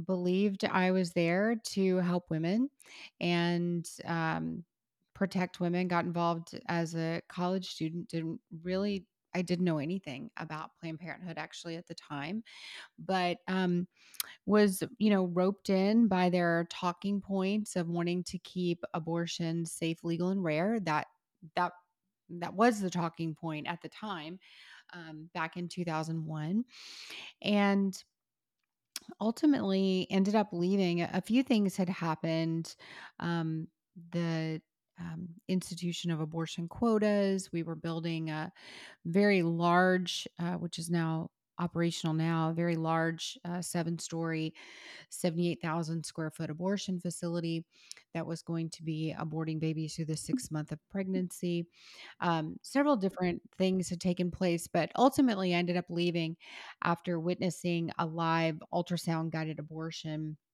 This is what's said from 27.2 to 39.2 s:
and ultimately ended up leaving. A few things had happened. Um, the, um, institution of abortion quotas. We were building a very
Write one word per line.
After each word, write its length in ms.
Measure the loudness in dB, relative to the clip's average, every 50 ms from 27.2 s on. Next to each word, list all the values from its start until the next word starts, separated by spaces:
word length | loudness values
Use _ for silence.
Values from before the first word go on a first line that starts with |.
| -16 -16 -12 -6
and 600 | 0 2 4 4 6 6 4 4 4 2 0 -4 -10 _ _ _ _ _ _ _ _ _ _ _ _ _ _ _ _ _ -14 -14 -12 -12 -8 -2
ultimately 840 | -2 -2 0 4 6 6 6 6 4 2 4 4 4 4 4 2 2 2
ended 260 | 2 4 4 4 4
up 140 | 4 2 2
leaving. 500 | 0 0 2 2 4 4 4 4 2 2
A 200 | 0 0 -2 -2
few 200 | 0 2 2 2 4
things 320 | 4 4 4 4 2 2
had 140 | 0 0 -2
happened. 840 | -2 -2 -2 -2 -2 0 0 0 0 2 2 0 0 -2 -2 -4 -10 -18 -18 -20 -18 -18 -18 -16 -10 -6
Um, 480 | -4 -2 -2 0 0 -2 -2 -4 -6 -8 _ _ _ _ -20 -20 -12 -6
the, 500 | -4 -2 0 0 0 0 -2 -2 -4 -6 -8 _ _ _ _ _ _ -12
um, 300 | -10 -10 -8 -8 -10 -10 -12 -10 -4
institution 640 | -2 -2 0 -2 -4 -6 -4 -4 -4 -4 -2 -2 -2
of 100 | 0 -2
abortion 460 | -2 -4 -4 -4 -6 -4 -6 -6 -8
quotas. 840 | -6 -4 0 2 2 4 4 4 4 4 4 4 2 2 0 -2 -4
We 120 | -4 -4 -4
were 120 | -4 -6
building 540 | -6 -4 -4 -4 -2 -2 -2 -2 -2 -4 -4
a 220 | -4 -4 -6 -8 -10 -14 -20 -18 -18 -18 -18 -20 -16 _ -4
very 360 | 2 4 6